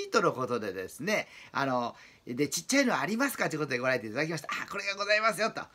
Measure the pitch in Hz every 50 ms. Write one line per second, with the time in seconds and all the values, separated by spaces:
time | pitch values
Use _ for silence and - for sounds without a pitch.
0 | 403 403 - 233 185 156 - 123 131 120 120 117 107 101 92 95 92 92 - -
1 | 135 196 214 175 - - - - - - - - 139 135 127 123 120 113 - -
2 | - - - - - - 123 123 147 143 - 175 - - 254 277 277 247 180 131
3 | 139 165 214 226 277 269 - - 208 170 156 143 151 139 131 123 123 127 131 123
4 | 107 110 107 135 156 160 170 151 - - - - - - - 202 196 202 196 202
5 | 202 202 208 214 220 226 208 160 214 220 - - - - -